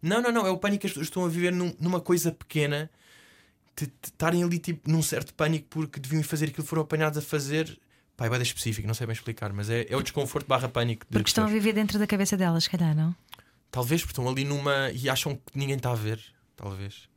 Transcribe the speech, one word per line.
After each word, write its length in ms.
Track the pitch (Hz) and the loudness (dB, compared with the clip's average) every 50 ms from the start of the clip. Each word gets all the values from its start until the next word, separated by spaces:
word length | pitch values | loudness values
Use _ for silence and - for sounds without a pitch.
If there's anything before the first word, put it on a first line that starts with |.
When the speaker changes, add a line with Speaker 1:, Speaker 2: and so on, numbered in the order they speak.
Speaker 1:
Não, 200 | - 160 196 226 | 0 2 2 2
não, 100 | 240 247 | 2 4
não, 160 | 240 233 208 190 | 2 4 2 2
é 40 | |
o 60 | 185 185 | 0 0
pânico 240 | - 202 196 202 | 2 0 0 0
que 60 | - 196 | 0 -4
as 40 | - | -4
pessoas 140 | 143 151 156 | -4 -6 -4
estão 180 | - 185 180 | -2 0 0
a 40 | 175 | 0
viver 220 | 160 170 175 180 | 2 2 2 2
num, 220 | 180 180 180 175 - - | 2 2 0 -2 -2 -2
numa 200 | 151 175 180 180 | 0 0 0 0
coisa 300 | - - 175 180 - 170 | 4 4 2 4 4 0
pequena, 580 | 160 - - _ - 151 147 143 143 147 156 160 _ _ _ - - - - - - - _ _ _ _ _ _ _ | -2 -2 -12 _ 0 0 2 2 0 -2 -4 -6 _ _ _ -20 -20 -20 -20 -20 -20 -20 _ _ _ _ _ _ _
de, 100 | - 156 | -8 -8
de 60 | - - _ - | -8 -8 _ -16
estarem 380 | - - _ 156 160 170 175 175 | -16 -6 _ 0 2 2 2 2
ali 160 | 175 175 170 | 2 0 -2
tipo, 300 | - - 170 147 _ 151 | -2 -4 -6 -4 _ 2
num 120 | 156 160 | 2 2
certo 320 | 151 - - - 143 - - | 2 2 -2 -2 -4 -6 -2
pânico 340 | - 160 151 165 151 151 _ | 0 0 2 2 0 -2 _
porque 300 | - 156 156 151 - 143 | -4 -4 -4 -4 -6 -10
deviam 200 | 135 131 151 156 | -8 -2 -2 -2
ir 20 | 151 | 0
fazer 240 | - - 151 151 147 | 0 -2 -2 -2 -2
aquilo, 160 | 123 - 156 | -2 -6 -6
foram 160 | 151 - 160 | -4 -2 -2
apanhados 360 | 156 151 - 151 156 156 147 151 | -2 0 0 0 0 2 0 -2
a 40 | |
fazer. 580 | 147 - - 151 139 139 147 156 160 156 - - _ _ _ _ _ _ _ - | -6 -2 -4 -4 -2 0 -2 -2 -2 -2 -6 -18 _ _ _ _ _ _ _ -4
Pá, 80 | 120 | -2
é 40 | 113 | 0
bué 80 | 120 127 | 0 0
da 60 | 123 | 0
específico, 440 | 120 - - - 117 110 107 104 107 | -2 -2 -4 -4 -4 -4 -4 -2 -4
não 60 | 113 | -4
sei 140 | - 123 110 | -4 -4 -6
bem 60 | 113 | -6
explicar, 400 | 113 - - 113 - - 104 98 | -6 -6 -10 -8 -6 -6 -6 -6
mas 160 | 101 104 104 | -4 -4 -2
é, 160 | 117 117 120 - | -2 -2 -2 -2
é 60 | - | -2
o 60 | 135 | -2
desconforto 440 | 139 - - 147 139 120 - 151 135 - | -2 -2 -2 -4 -4 -2 -4 -6 0 2
barra 200 | 135 127 131 127 | 2 2 2 0
pânico 380 | - 123 117 120 117 113 - | 0 0 0 0 0 -4 -6
de 60 | _ | _
Speaker 2:
Porque 180 | - - - - | 0 2 2 4
estão 140 | - - 214 | 2 2 4
a 20 | 214 | 4
Speaker 1:
pessoas. 160 | 208 220 202 | 2 2 2
Speaker 2:
viver 100 | 220 214 | 2 2
dentro 240 | 202 214 202 - 214 | 2 2 2 2 0
da 80 | 208 | 0
cabeça 300 | 202 - 196 196 190 - 190 | 2 2 0 2 2 2 2
delas, 280 | 185 175 165 165 160 | 4 4 4 2 2
se 40 | - | 0
calhar, 260 | - 175 170 160 156 | 0 2 2 4 4
não? 200 | 156 156 165 175 _ _ _ - - - _ _ _ _ _ | 4 4 2 0 _ _ _ -20 -20 -20 _ _ _ _ _
Speaker 1:
Talvez 300 | - 127 123 120 156 170 | -4 -4 0 2 2 0
porque 100 | - - | 0 -2
estão 160 | - - 127 123 | -4 -2 -2 0
ali 140 | 131 135 135 | 0 0 0
numa 480 | 143 143 143 139 143 139 139 135 131 | 0 0 0 2 2 2 2 2 0
e 180 | - 123 127 139 | -2 -2 0 0
acham 260 | 127 127 - 156 139 | 0 0 0 -2 -4
que 60 | 123 _ - - 135 | -6 _ -8 -4 -4
ninguém 200 | 139 135 139 139 | -2 0 -2 0
está 140 | 120 131 | 0 0
a 40 | 123 | 0
ver, 240 | 113 107 107 110 110 107 - _ _ _ _ _ | 0 0 -2 -4 -4 -8 -18 _ _ _ _ _
talvez. 520 | - - 101 98 95 98 98 98 - - _ _ | -14 -10 -10 -10 -8 -10 -12 -12 -16 -20 _ _